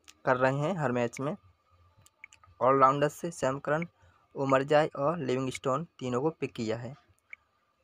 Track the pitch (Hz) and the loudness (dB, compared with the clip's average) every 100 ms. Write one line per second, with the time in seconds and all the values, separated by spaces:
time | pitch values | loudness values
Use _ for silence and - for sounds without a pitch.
0 | - - - 127 131 139 147 190 135 123 | -20 -6 0 2 2 2 -2 -2 -2 0
1 | 120 - 135 202 _ _ _ _ _ _ | -2 -4 -8 -8 _ _ _ _ _ _
2 | _ _ - - _ - 120 135 131 143 | _ _ -20 -20 _ -2 2 6 4 4
3 | 147 - 175 - 131 139 - 151 170 _ | 0 -2 -10 -4 -4 -2 -4 -4 -4 _
4 | _ _ _ - 135 135 139 147 156 - | _ _ _ -6 2 2 4 4 2 0
5 | 139 175 131 127 131 - 139 131 170 - | -4 -2 -2 -2 -2 -4 -2 -4 -4 -10
6 | 127 123 151 - 135 - 110 110 117 143 | -4 -2 -2 -4 -10 -6 -4 -4 -8 -14
7 | _ _ _ - _ _ _ _ | _ _ _ -20 _ _ _ _